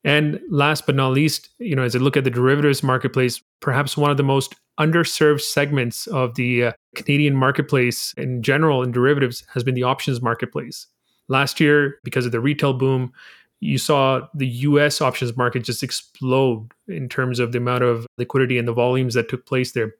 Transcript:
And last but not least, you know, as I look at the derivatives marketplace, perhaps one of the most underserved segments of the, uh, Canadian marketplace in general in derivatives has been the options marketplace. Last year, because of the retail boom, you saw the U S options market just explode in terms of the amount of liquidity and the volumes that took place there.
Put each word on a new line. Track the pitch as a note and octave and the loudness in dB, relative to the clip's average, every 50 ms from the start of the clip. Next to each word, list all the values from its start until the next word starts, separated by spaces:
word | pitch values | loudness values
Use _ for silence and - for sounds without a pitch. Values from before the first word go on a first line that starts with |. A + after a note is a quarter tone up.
| - | 2
And | C#3 C#3+ D3+ D3+ D3+ D3+ - E4+ D#4+ | 2 2 2 2 0 -2 -4 -6 -2
last | F#3 C#3+ C#3+ D3 D#3 - - | 0 2 2 2 2 0 0
but | - C3+ | 0 0
not | C3+ C3+ C3 | 2 2 2
least, | C3 C3+ D#3 D3+ - - - - _ _ | 2 2 2 2 0 -2 -10 -16 _ _
you | A#3+ G#3+ D3 | -6 -4 -2
know, | C3 | 0
as | B2+ A#2+ A2+ | 0 0 0
I | B2 | 2
look | C3 C#3 C3+ | 0 2 2
at | C#3+ C3+ | 2 0
the | C3+ | 0
derivatives | A#2 B2 B2 C3 C#3 D3 D3 D3 C#3 - | 0 2 2 2 2 4 2 2 2 2
marketplace, | - C3 B2+ B2+ - C3 - C3 B2+ B2 A#2 - _ _ _ _ | 0 0 0 0 -2 -2 0 0 0 0 -2 -6 _ _ _ _
perhaps | - C#3+ B2 C3+ C#3+ C3+ - | -4 -2 -2 0 -2 -2 -2
one | D3 D3 D3 | 0 0 2
of | C#3+ | 2
the | C3+ | 2
most | C#3 C3+ C#3 C3+ C3 - - _ _ _ _ - | 2 2 2 0 0 -4 -12 _ _ _ _ 0
underserved | D3+ D#3 D#3+ E3+ E3 - - - D#3+ D3+ D3+ C#3 | 0 2 4 2 2 0 2 4 4 4 4 2
segments | - - - D3 C#3+ C#3+ D3 C#3 B2 A#2+ - - - A3 | -2 -2 0 0 0 0 0 0 -2 -2 -4 -8 -10 -6
of | G#3 C3+ B2+ A#2+ A#2 | -2 -2 -2 -2 -2
the, | C3 B2 B2 B2 A#2+ A#2+ | -4 -2 0 0 0 0
uh, | A#2+ - _ _ _ - | 0 -2 _ _ _ -16
Canadian | - - - C#3+ C#3+ D3+ C#3+ C#3 | -8 -2 0 2 2 4 2 2
marketplace | C3+ C3 C3+ C3+ - D3 - D3 C3+ B2 B2 A#2 - - - - | 4 2 2 2 0 0 0 2 2 2 0 -2 -4 -8 -10 -8
in | - - B2+ B2+ B2 | -8 -6 -6 -6 -2
general | A2 C#3 C3+ D3 D#3+ D#3+ C#3+ B2+ | 0 0 2 4 4 2 2 2
in | B2+ B2 | 0 0
derivatives | A#2 B2 B2 C3+ D3 C#3+ C3+ A#2+ A#2+ - - _ - | 0 2 2 2 4 2 0 -2 -2 -8 -16 _ -6
has | C3 A#2+ | -4 -2
been | C3 B2+ | -2 -2
the | B2 | 0
options | B2 B2+ C3 - - - C3 A#2+ | 0 0 -2 -2 -2 -4 -4 -2
marketplace. | B2+ A#2+ A2+ - B2+ A#2+ _ - B2 A#2 - - - _ _ _ _ _ _ _ _ - | -2 -2 -2 -2 -4 -6 _ -8 -8 -8 -14 -16 -18 _ _ _ _ _ _ _ _ -2
Last | C3+ C3+ C#3 C3+ - - | 0 0 0 0 0 2
year, | D#3+ D3 D3 D3 C#3+ C#3 C#3+ _ _ | 4 4 4 4 2 0 -4 _ _
because | - - C3 A#2+ | -4 -4 -2 -2
of | A#2+ | 0
the | A#2 A#2 | -2 0
retail | A#2 C#3+ D3 C#3+ D3+ C#3 C3+ | 0 -2 0 0 0 0 0
boom, | B2 C3 C3 C3 B2+ B2+ B2 _ - - - - _ _ _ _ _ | 0 0 0 0 0 -2 -6 _ -18 -20 -20 -20 _ _ _ _ _
you | - D3 C#3 B2+ | -4 -2 -2 -2
saw | - - D#3 C#3+ C3+ C3+ C3+ B2+ - - | 0 0 2 2 2 2 0 -2 -4 -8
the | - D3 C3+ | -6 -4 -4
U | B2+ A#2+ A#2+ C3+ D3 C#3+ D3 | -4 -4 -2 0 2 4 4
S | D3 D3 C#3+ - | 4 2 2 0
options | D#3 B2+ - - C3 A#2+ A2+ | 0 0 0 -2 -6 -4 -2
market | B2+ B2 A#2+ - B2+ A2+ | 0 -2 0 0 -2 -4
just | - A#2 - | -4 -6 -6
explode | - B2+ - - - _ _ - C3+ B2+ B2+ C3+ C3+ C3 A#2 A2 A2 A#2+ _ _ _ | -6 -8 -8 -10 -12 _ _ -8 -2 0 2 2 2 2 0 -2 -8 -16 _ _ _
in | - F#3 D#3+ C3+ A#2+ | -12 -8 -8 -8 -6
terms | - - C3 B2+ B2 A#2+ | -4 -4 -4 -2 -2 -2
of | B2 A#2 | -2 -2
the | A#2+ A#2+ | -2 -2
amount | A#2+ B2 B2 B2 | -2 0 0 2
of | B2 B2 A#2 A2+ A#2 - _ | 2 2 0 -2 -6 -12 _
liquidity | - - - - C3+ C3 B2 B2+ B2 | -8 -8 -2 0 0 0 2 0 -2
and | A#2 A#2+ | -2 0
the | |
volumes | A2+ B2 A#2+ B2 B2+ C3 C3 B2 A2+ | 0 2 2 2 2 0 0 0 0
that | A#2+ A2+ - | -2 -2 -2
took | - B2 _ | -6 -8 _
place | _ C#3 B2+ B2+ - | _ -2 -2 -2 -2
there. | - B2 A2 A2 - | -2 -4 -4 -4 -6